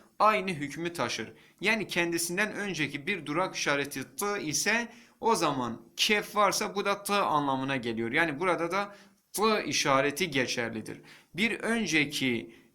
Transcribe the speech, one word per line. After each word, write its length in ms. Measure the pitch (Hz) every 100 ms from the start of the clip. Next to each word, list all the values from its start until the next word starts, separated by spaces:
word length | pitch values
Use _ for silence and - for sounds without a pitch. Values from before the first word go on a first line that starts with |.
| - -
aynı 320 | 208 208 190
hükmü 420 | 156 143 160 170
taşır. 400 | 170 120 - 110 - - -
Yani 260 | 196 220 180
kendisinden 680 | 180 170 165 175 175 208
önceki 540 | - 202 156 143 143 147
bir 180 | 196 147
durak 300 | 151 185 -
işareti 600 | 156 143 139 139 127 -
t 260 | 202 202
ise 460 | 160 139 202 226 233 - - -
o 140 | - 165
zaman 460 | 160 135 120 113 - -
kef 400 | - 208 208 202
varsa 400 | 202 180 208 190
bu 100 | 202
da 180 | 196
t 100 | -
anlamına 640 | 202 143 147 143 131 135 135
geliyor. 340 | 117 113 117
Yani 280 | 143 165 147
burada 320 | 180 156 165
da 240 | 190 202 - - _ _
t 320 | - 220 214 -
işareti 680 | 131 151 135 143 143 185
geçerlidir. 680 | 135 120 - 117 110 107 110 - - _
Bir 260 | 151 226 -
önceki, 960 | 214 233 190 156 147 - 131 117 - - -